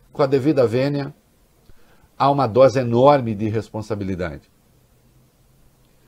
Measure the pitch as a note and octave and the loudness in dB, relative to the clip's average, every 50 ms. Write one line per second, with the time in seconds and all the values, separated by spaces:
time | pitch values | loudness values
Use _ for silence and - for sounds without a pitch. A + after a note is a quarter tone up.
0 | _ _ - - D3 C3+ C#3 C#3 B2 D#3 D3 C3+ A#2+ G#2+ A2 B2+ C3+ C#3+ C#3+ C#3+ | _ _ -4 -2 -2 0 0 0 0 0 0 2 2 2 0 0 -2 -2 -4 -6
1 | C#3 C#3+ - _ _ _ _ _ _ _ _ _ _ - - - - _ _ _ | -8 -10 -14 _ _ _ _ _ _ _ _ _ _ -20 -20 -20 -20 _ _ _
2 | _ _ _ - C3 C#3 C#3+ C#3 C3 A2+ G2 B2 C3+ B2+ G#2+ C3+ B2 A#2 A#2 A#2+ | _ _ _ -2 0 0 2 0 -2 0 4 4 4 4 4 0 -2 0 2 4
3 | C3 D3 C#3+ C#3 B2 A2+ G#2+ G2 A2 G#2+ A2 A2 G2+ - - A2 G#2 - A2 G2+ | 4 4 4 4 0 -4 -6 -6 -6 -4 -4 -6 -8 -8 -10 -12 -10 -8 -8 -8
4 | F#2+ F#2+ F#2+ E2 F2+ D#2+ C#2+ D2 - _ _ _ _ _ _ _ _ _ _ _ | -6 -6 -6 -6 -8 -8 -10 -14 -20 _ _ _ _ _ _ _ _ _ _ _
5 | _ _ _ _ _ _ _ _ _ _ _ _ _ _ _ _ _ _ _ _ | _ _ _ _ _ _ _ _ _ _ _ _ _ _ _ _ _ _ _ _
6 | _ | _